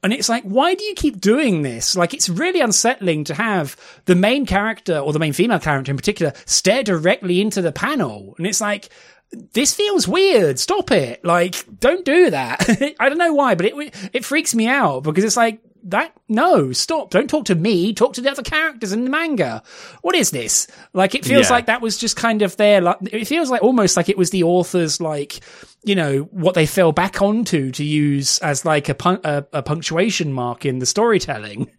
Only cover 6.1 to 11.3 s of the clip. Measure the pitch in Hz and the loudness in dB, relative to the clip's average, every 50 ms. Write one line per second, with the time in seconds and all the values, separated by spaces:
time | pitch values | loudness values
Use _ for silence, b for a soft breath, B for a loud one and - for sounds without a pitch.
6.1 | 208 - 175 151 131 B B B - - - 185 208 262 262 208 190 165 151 175 | -2 0 -2 -4 -4 B B B -2 0 2 2 2 2 2 0 -2 0 2 2
7.1 | 220 262 - 180 180 180 202 220 208 202 180 165 147 - - 240 302 285 190 127 | 0 0 0 -2 0 0 0 0 -2 -2 -2 -2 -2 -2 -4 -2 0 -2 -2 -2
8.1 | 107 107 101 98 - _ 165 196 208 - 220 208 208 202 - - b b b b | -4 -10 -14 -16 -12 _ -6 -4 -4 -2 -2 -2 -4 -6 -8 -18 b b b b
9.1 | b b b _ - 277 - - _ 214 294 277 - - 415 415 403 359 - 170 | b b b _ -20 -20 -20 -6 _ 0 0 0 0 -2 -2 0 0 0 0 0
10.1 | 220 359 381 392 349 240 185 151 135 127 - - 370 415 - - 269 196 139 117 | 0 2 2 4 4 4 4 2 0 -2 -2 -2 -2 -2 0 0 0 0 0 -2
11.1 | 120 - - 175 | -8 -8 -2 0